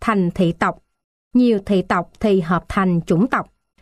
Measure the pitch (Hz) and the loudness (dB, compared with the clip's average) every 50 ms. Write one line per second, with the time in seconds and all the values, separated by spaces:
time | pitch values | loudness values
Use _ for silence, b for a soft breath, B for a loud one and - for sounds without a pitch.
0 | - - 220 202 180 175 - - 185 165 170 - 214 185 165 - _ _ _ _ | -4 -2 0 0 0 0 0 0 0 0 0 -2 -4 -4 -4 -6 _ _ _ _
1 | _ _ _ _ _ _ - 247 247 240 226 196 196 - 202 190 185 - 214 185 | _ _ _ _ _ _ 0 2 2 2 2 0 0 0 0 -2 0 0 -2 -4
2 | 170 - _ _ - 220 196 190 165 160 185 165 - - - 208 190 185 175 170 | -4 -6 _ _ 0 0 2 0 0 0 -2 -2 -2 -4 -2 -2 0 0 0 0
3 | 160 - 180 165 214 262 - 226 - - _ _ _ _ _ _ | 0 0 0 2 2 0 0 -4 -6 -8 _ _ _ _ _ _